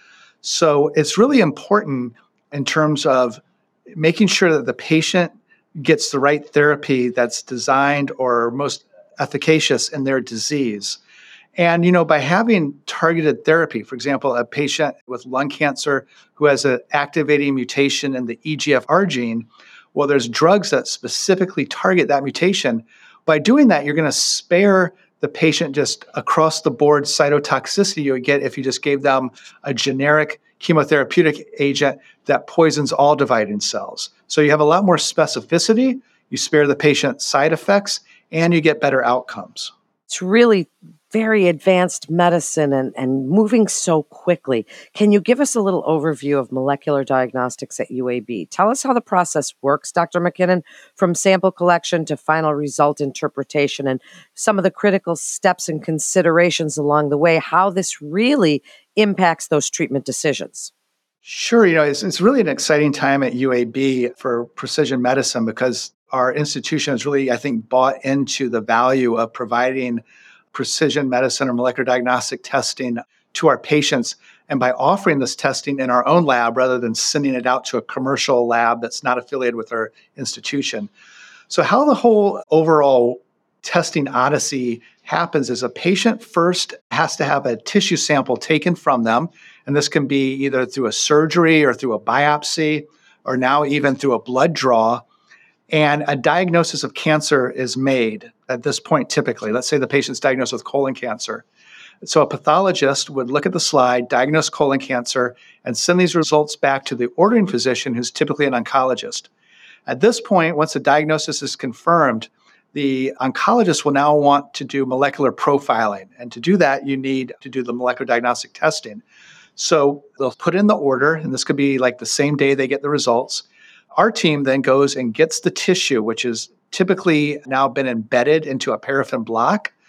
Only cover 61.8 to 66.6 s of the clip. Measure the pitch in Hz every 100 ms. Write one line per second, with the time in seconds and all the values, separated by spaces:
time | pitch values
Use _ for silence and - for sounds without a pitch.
61.8 | 147 143 196 - 202 277 165 - - 147
62.8 | 147 139 139 139 127 123 135 123 117 131
63.8 | 135 127 120 - 131 120 120 - 127 -
64.8 | 131 131 127 135 123 123 113 - 127 117
65.8 | - _ _ 131 127 139 147 139